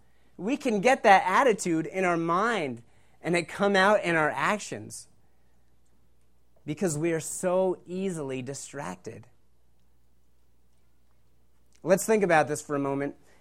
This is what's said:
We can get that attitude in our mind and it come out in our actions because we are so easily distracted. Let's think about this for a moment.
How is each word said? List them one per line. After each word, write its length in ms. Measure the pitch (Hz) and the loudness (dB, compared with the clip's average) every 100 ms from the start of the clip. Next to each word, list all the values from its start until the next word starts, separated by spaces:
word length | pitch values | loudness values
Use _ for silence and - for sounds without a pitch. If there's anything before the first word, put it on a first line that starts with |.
| - - - - | -20 -20 -20 -10
We 200 | 190 285 | -6 -4
can 240 | 262 208 | -2 2
get 220 | 220 269 | 2 4
that 200 | 220 190 180 | 6 6 6
attitude 600 | 208 269 208 185 160 - | 4 4 2 0 -2 -2
in 180 | 190 | -2
our 120 | 180 170 | 0 0
mind 680 | 165 175 226 214 143 117 - - - - | 0 0 0 -2 -4 -8 -16 -20 -20 -10
and 140 | 156 175 | -2 -2
it 120 | 170 | -2
come 260 | - 202 | -2 2
out 300 | 196 196 208 | 4 6 4
in 120 | 175 165 | 2 2
our 140 | 151 | 0
actions 760 | 127 160 202 - 113 110 - - - - - - - - - - - - - - - - - 143 | 0 -2 -2 -6 -12 -12 -16 -20 -20 -20 -20 -20 -20 -20 -20 -20 -20 -20 -20 -20 -20 -20 -14 -10
because 320 | 151 190 147 | -4 -2 -2
we 140 | 170 | -2
are 80 | 160 | -2
so 580 | - - 185 185 190 180 - | -6 -6 -2 0 0 -2 -8
easily 560 | 185 190 160 135 131 | -6 -4 -6 -6 -8
distracted. 840 | 127 135 - 139 170 180 151 123 - - - - - _ - - _ - - - - - - - - - - - - - - - - - | -8 -12 -12 -12 -10 -12 -14 -16 -20 -20 -20 -20 -20 _ -20 -20 _ -20 -20 -20 -20 -20 -20 -20 -20 -20 -20 -20 -20 -20 -20 -20 -20 -6
Let's 220 | 151 185 | 0 2
think 200 | - 220 | 2 2
about 240 | 190 160 139 | 4 4 2
this 120 | 147 | -4
for 140 | - | -6
a 60 | 143 | -4
moment. 340 | 139 139 143 - - - | -2 -4 -6 -8 -20 -20